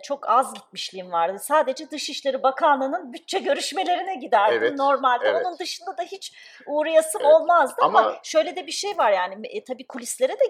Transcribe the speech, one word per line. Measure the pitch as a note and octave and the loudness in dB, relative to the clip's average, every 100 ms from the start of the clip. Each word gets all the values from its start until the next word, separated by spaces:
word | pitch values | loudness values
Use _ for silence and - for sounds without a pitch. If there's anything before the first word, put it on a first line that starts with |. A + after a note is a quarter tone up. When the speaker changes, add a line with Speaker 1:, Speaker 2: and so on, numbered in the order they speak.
Speaker 1:
çok | F#3 C#4 - | -6 -6 2
az | A#3 C4 | 2 2
gitmişliğim | G#3+ - F#3 - F#3 F3+ | -4 -16 -14 -12 -12 -4
vardı. | E3+ E3+ G3 | 0 0 -2
Sadece | - D4 B3+ C4 D#4 | 0 0 2 -4 -10
Dışişleri | D4+ - C#4 C#4 C4 | -10 -10 -6 -4 0
Bakanlığı'nın | C4 C4 D#4+ C#4 C4+ E4 C#4+ | 0 2 2 2 0 -4 -8
bütçe | D4 - F#4+ | -16 -6 -4
görüşmelerine | A#3+ D4 - C#4+ F4 F4+ F#4 F#4 | -2 -2 -4 -4 -2 -2 -4 -10
giderdim | C#4 A3 G#3 A2+ | 0 2 4 2
Speaker 2:
Evet, | A3+ C#4+ | 0 0
Speaker 1:
normalde. | C#4 C4+ C4 A#3+ - | 0 2 2 2 0
Speaker 2:
evet. | - F4+ | 0 -2
Speaker 1:
Onun | E4+ | -6
dışında | F4+ - F4 F#4 | -10 -10 -10 -10
da | |
hiç | F4 G4 - - - - - | -10 -10 -16 -18 -20 -20 -6
uğrayasım | D4 D4+ D#4+ D#4+ D#4+ | -2 2 2 2 2
Speaker 2:
Evet. | C#4+ | 6
Speaker 1:
olmazdı | D#4 D#4+ F4 C4+ - | 6 6 4 4 2
ama | - - | 4 4
Speaker 2:
Ama | A3 - | 4 0
Speaker 1:
şöyle | - D#4+ F4 F4+ | -2 0 0 -4
de | F4+ | -8
bir | |
şey | - G4+ G4+ | -6 -6 0
var | B3+ | 2
yani, | F#3+ F3+ F#3+ A3 | 2 0 -6 -12
e, | G#3 | -12
tabii | - B3+ C4 | -10 -12 -12
kulislere | C4 A#3+ - B3+ | -14 -12 -2 -2
de | G#4+ B4+ | 2 0